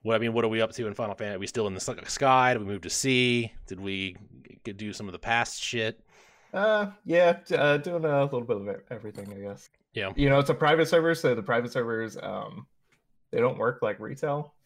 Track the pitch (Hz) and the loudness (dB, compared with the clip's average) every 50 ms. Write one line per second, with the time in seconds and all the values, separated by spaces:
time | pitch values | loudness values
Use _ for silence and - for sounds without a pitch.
0 | - 110 113 110 113 117 113 117 117 113 110 113 110 110 - - 120 107 101 - | -4 0 0 0 2 0 0 2 0 2 2 0 0 0 -2 -4 -6 -6 -6 -6
1 | 120 104 98 - 110 104 101 92 98 95 - 120 110 101 95 92 - - 120 - | -6 -6 -6 -6 -6 -6 -6 -6 -6 -6 -4 -2 -2 -2 -4 -6 -6 -8 -8 -10
2 | - - - - 143 135 131 131 127 127 123 113 104 98 104 95 - 107 - - | -8 -8 -4 2 4 6 6 6 6 4 4 2 0 -4 -6 -6 -6 -6 -4 -2
3 | - 135 131 123 127 123 120 120 113 107 - - - - 98 90 98 98 98 95 | 0 2 4 4 4 4 2 2 0 -4 -8 -14 -14 -14 -12 -10 -8 -6 -6 -4
4 | 95 95 90 - - - - 65 64 - - - - 110 98 98 107 104 101 - | -6 -6 -8 -10 -18 -20 -20 -20 -20 -20 -20 -16 -14 -14 -12 -10 -10 -10 -10 -10
5 | 110 98 90 85 - 117 117 117 117 - - - - - - 117 110 110 - - | -10 -12 -12 -8 -4 0 0 0 0 -2 -4 -8 -8 -4 -2 -2 -2 -2 -4 -8
6 | _ _ _ - - _ _ _ _ _ - 190 202 220 214 208 208 196 - - | _ _ _ -20 -20 _ _ _ _ _ -4 0 2 2 2 2 0 -2 -6 -10
7 | - - 165 175 180 170 175 175 - - 175 143 139 147 147 147 147 180 175 170 | -4 0 4 6 6 6 4 2 0 -2 0 4 4 4 4 2 0 -2 -2 0
8 | 160 156 143 139 139 143 139 123 117 110 117 101 98 101 95 - - - 123 110 | 0 2 4 4 2 2 0 -2 -2 0 -2 -2 -2 -6 -6 -8 -8 -12 -14 -12
9 | 107 107 107 101 101 98 101 98 101 101 101 - - - _ _ _ _ - 117 | -12 -12 -12 -12 -12 -12 -12 -10 -10 -10 -12 -12 -16 -20 _ _ _ _ -8 -6
10 | 101 95 98 143 143 139 139 139 139 139 147 131 156 151 156 160 160 160 175 170 | -6 -4 0 2 4 6 6 6 4 4 2 2 4 4 4 4 4 4 4 4
11 | 160 165 165 160 - 139 120 113 101 - 120 117 120 120 - 135 120 117 113 110 | 4 4 2 2 2 2 2 0 0 0 0 0 0 -2 -2 -4 -2 -2 -2 -4
12 | 113 110 107 - - 101 101 101 104 107 - - 127 _ _ _ _ _ _ _ | -4 -6 -8 -10 -10 -8 -8 -8 -8 -10 -12 -16 -18 _ _ _ _ _ _ _
13 | _ _ _ _ _ _ - 117 117 123 131 - 113 117 - - - 107 101 101 | _ _ _ _ _ _ -2 0 0 0 0 0 -2 -2 -2 0 -2 -2 -2 -4
14 | 107 110 135 139 - 151 143 147 151 - _ _ _ | -8 -12 -10 -6 -4 -2 -2 -2 -4 -8 _ _ _